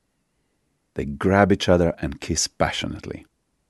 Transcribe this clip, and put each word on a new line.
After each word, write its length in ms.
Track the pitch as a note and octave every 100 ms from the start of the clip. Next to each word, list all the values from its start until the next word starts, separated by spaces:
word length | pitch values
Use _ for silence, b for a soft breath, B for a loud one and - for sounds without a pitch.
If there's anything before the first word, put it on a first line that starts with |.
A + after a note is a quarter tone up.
| _ _ _ _ _ _ _ _ _
They 100 | -
grab 480 | C#2+ C#2+ F#2+ G2 G2
each 160 | F#2+ -
other 260 | F2+ E2+ -
and 220 | D#2 D2+
kiss 260 | - E2 -
passionately. 800 | - D2+ - - - - - - _ _ _